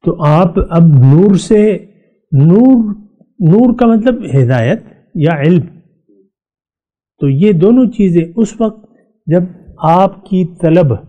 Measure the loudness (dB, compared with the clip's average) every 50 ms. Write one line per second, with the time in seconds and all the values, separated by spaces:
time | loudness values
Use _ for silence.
0 | _ -4 -4 -2 0 0 2 2 0 0 -2 -4 -6 -2 0 2 2 4 4 4
1 | 4 4 4 4 4 2 2 0 0 0 0 2 2 0 -2 -4 -10 _ _ _
2 | _ _ _ _ _ _ 0 2 2 4 4 4 4 4 2 2 0 -4 -8 -12
3 | -16 _ _ _ _ _ _ _ 0 2 2 2 2 0 0 0 0 0 0 0
4 | 0 -2 -4 -4 -8 -4 -2 -2 0 0 0 -2 -2 -2 -4 -6 -8 -18 -20 _
5 | _ _ _ -4 -2 -2 -2 -2 0 0 0 0 -2 -6 -14 -20 _ _ _ _
6 | _ _ _ _ _ _ _ _ _ _ _ _ _ _ _ _ _ _ _ _
7 | _ _ _ _ -4 -4 -2 0 0 0 0 0 0 2 2 2 0 -2 -2 -2
8 | -2 0 0 -2 -4 -4 -4 -6 -6 -6 -4 -6 -6 -6 -6 -10 _ _ _ _
9 | _ _ _ _ _ -4 -2 -2 -2 -4 -10 -20 -20 -20 -16 _ -2 0 0 2
10 | 0 -2 -4 -8 -12 -6 -4 -4 -4 -4 -8 -4 -2 0 0 2 0 0 -2 -4
11 | -8